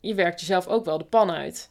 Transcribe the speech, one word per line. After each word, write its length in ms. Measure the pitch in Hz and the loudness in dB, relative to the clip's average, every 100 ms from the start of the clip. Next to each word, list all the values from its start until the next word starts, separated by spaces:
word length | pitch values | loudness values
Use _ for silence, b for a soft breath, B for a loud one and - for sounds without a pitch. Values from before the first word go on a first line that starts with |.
je 120 | - | -6
werkt 260 | 202 170 170 | 0 0 0
jezelf 280 | 165 185 180 | -2 0 2
ook 180 | 226 196 | -2 0
wel 120 | 156 | -6
de 60 | |
pan 280 | - 226 196 | 2 4 4
uit. 380 | 156 139 - - | 0 -6 -10 -12